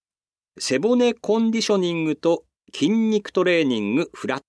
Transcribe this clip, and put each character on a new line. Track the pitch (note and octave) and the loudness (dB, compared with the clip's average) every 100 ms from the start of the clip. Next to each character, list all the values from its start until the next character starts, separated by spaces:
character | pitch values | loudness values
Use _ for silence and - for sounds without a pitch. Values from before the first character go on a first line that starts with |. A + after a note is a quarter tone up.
| _ _ _ _ _ - | _ _ _ _ _ -12
背 | - C3 | -4 0
骨 | G#3 B3 A#3+ A3+ | 2 2 2 0
コ | - A3 | -2 0
ン | A3+ | 0
デ | A3+ | 0
ィ | |
シ | G#3 | 0
ョ | G3+ | 0
ニ | F3+ | 0
ン | E3+ D#3+ | -2 -2
グ | D3 | -2
と | E3 E3+ - _ _ | 0 -2 -4 _ _
筋 | - D#3 | -2 0
肉 | A3+ A3 G#3+ - | 2 2 0 -2
ト | - | 0
レ | F3+ E3+ | 2 2
ー | |
ニ | C#3+ A2+ | 2 0
ン | G2+ B2+ | 0 -2
グ | E3+ | -4
フ | - G2+ | -6 -6
ラ | |
ッ | C3+ | -6